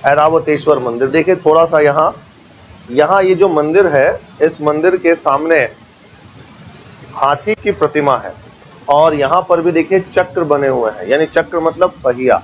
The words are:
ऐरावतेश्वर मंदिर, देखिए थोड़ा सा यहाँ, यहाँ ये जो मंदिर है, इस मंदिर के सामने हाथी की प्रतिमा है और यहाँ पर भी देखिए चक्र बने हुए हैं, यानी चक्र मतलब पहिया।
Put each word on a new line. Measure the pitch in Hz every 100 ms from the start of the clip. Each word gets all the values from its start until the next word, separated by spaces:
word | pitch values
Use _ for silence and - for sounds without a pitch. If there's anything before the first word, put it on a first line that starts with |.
| 135
ऐरावतेश्वर | 147 156 160 160 147 151 139
मंदिर, | 123 117 135
देखिए | 160 156 185
थोड़ा | 156 156 165
सा | 160
यहाँ, | 147 143 165 - - - - - - - -
यहाँ | 123 151 196
ये | 190 185
जो | 196
मंदिर | 156 151 175 185
है, | 143 147 - - -
इस | 151 156
मंदिर | 151 151 175 185
के | 170 165
सामने | - 139 160 160 117 - - _ - - - - - - - - - - -
हाथी | - 135 143 208 214
की | 208
प्रतिमा | - 147 151 143 123
है | 101 - - - - - -
और | 143 160
यहाँ | 151 135 175 175
पर | 170
भी | 165
देखिए | 165 160 190
चक्र | 185 - 180 185
बने | 160 143 139
हुए | 131 110
हैं, | 104 92
यानी | 139 160
चक्र | 165 156 170
मतलब | 160 156 180 -
पहिया। | 135 120 127 95